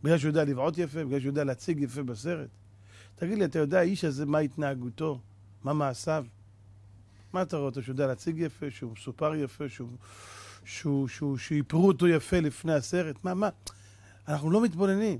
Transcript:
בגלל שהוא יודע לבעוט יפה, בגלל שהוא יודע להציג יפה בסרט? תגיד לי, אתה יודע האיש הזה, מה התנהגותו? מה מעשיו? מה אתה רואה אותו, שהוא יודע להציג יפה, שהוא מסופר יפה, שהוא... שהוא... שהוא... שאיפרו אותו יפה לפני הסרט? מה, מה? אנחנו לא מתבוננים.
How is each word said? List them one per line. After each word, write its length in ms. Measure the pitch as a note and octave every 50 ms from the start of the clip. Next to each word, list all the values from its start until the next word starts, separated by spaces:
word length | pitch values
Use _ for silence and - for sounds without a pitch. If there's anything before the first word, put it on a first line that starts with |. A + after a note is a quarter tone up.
| -
בגלל 140 | D3 E3
שהוא 120 | D#3+ C3 D#3
יודע 140 | D3 E3 D3+
לבעוט 340 | C#3+ C#3 B2 C3+ E3 D#3+
יפה, 280 | E3 F3 D3 C#3 E3 D#3
בגלל 140 | C3 C3+ C#3+
שהוא 100 | B2+ C#3
יודע 140 | C#3 D3 D3
להציג 380 | C#3 B2+ - - - E3+ D3
יפה 220 | C#3+ B2 B2 C#3+ C#3+
בסרט? 460 | B2 A#2+ G#2 A2+ E3 F3 D#3+ C#3 A#2+ - - - - - - - - - - - - -
תגיד 220 | - F3 E3+ A3
לי, 80 | G#3+ G3
אתה 140 | D3+ C3+ E3
יודע 200 | D3+ C#3+ E3 F3+
האיש 260 | F3 F3 G3 E3+ -
הזה, 200 | D#3+ C3+ C3+ D3+
מה 140 | C#3+ D3 D3+
התנהגותו? 800 | D3+ C#3 - - D3+ C#3 C#3 B2+ B2 B2 A2+ - D#3 D#3 C#3+ B2 - - - - - - - - -
מה 100 | C#3 D3
מעשיו? 520 | D3+ D3 C3+ B2+ - - E3+ D#3 D#3 C3 A#2 - - - - - - - - - - - - - - - - - - - - -
מה 80 | F#3
אתה 160 | F#3 - -
רואה 120 | D#3 C#3 C#3
אותו, 140 | A#2 C#3 A#2
שהוא 100 | B2 C3
יודע 140 | C3 C#3+
להציג 320 | C3+ B2+ - - E3+ E3 D#3+
יפה, 320 | E3 D3+ - - D#3 C#3+
שהוא 200 | - - - A#2
מסופר 440 | A2+ - - C3+ B2 - D#3+ D3+ D#3
יפה, 340 | D#3 C#3+ B2+ - - D3+ C3+
שהוא... 200 | - - B2+ A#2 A#2+ C3 - - - - - - - - - - - - -
שהוא... 420 | - - - - D#3 C#3+ C#3 C#3
שהוא... 300 | B2 - - D3+ C#3+ C#3
שאיפרו 500 | B2 - - D#3+ D3 C#3 - - D#3+ F3+
אותו 200 | G3 F#3 C3 E3+
יפה 320 | F3 E3 D#3 - - F#3 F3+
לפני 340 | D#3+ D3 C3 - - D#3+ D#3+
הסרט? 420 | D3 B2 - - F3+ F3 D#3 C3+ - -
מה, 100 | F#3 F3+
מה? 160 | F#3 G#3 G3+ - - - - - - - - - - - - - - -
אנחנו 240 | - D3+ D3 C#3+ D#3+
לא 100 | F3 G#3+
מתבוננים. 580 | A#3 A3 D#3+ E3 G3 G3 F#3+ G3 A3 G#3+ F3 A#2